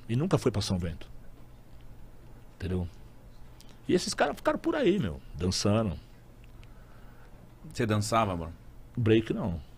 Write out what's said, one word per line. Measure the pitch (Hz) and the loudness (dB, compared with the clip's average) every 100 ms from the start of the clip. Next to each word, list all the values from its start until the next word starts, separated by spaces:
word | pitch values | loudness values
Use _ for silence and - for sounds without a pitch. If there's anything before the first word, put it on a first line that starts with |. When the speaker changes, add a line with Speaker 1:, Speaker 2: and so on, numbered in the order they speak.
| - | -2
Speaker 1:
e | |
nunca | 117 185 147 | 0 4 4
foi | 127 | 4
pra | 107 | 2
São | - 92 | 2 0
Bento. | 87 80 - - - - - - - - - - - - - - - - | 0 -4 -10 -14 -14 -16 -16 -18 -18 -16 -16 -16 -16 -16 -16 -18 -16 -6
Entendeu? | 87 90 85 - - - - - - - - - - | -2 0 -2 -6 -16 -18 -18 -16 -16 -16 -18 -8 2
E | |
esses | - - | 2 4
caras | - 254 - | 2 2 2
ficaram | 302 302 | 0 2
por | 330 320 | 2 4
aí, | 220 202 | 4 4
meu, | 104 67 - | 2 -4 -8
dançando. | - 90 - 104 107 110 76 - - - - - - - - - - - - - - - - 156 | -2 0 2 4 4 4 -2 -10 -20 -20 -20 -18 -16 -16 -18 -18 -18 -16 -16 -18 -18 -20 -18 -8
Speaker 2:
Você | - 113 | 0 2
dançava, | 107 104 113 104 87 | 2 4 4 4 0
mano? | 82 82 - - - - | -4 -10 -16 -16 -8 2
Speaker 1:
Break | 110 110 110 | 6 6 6
não, | 226 117 82 - | 0 0 -2 -6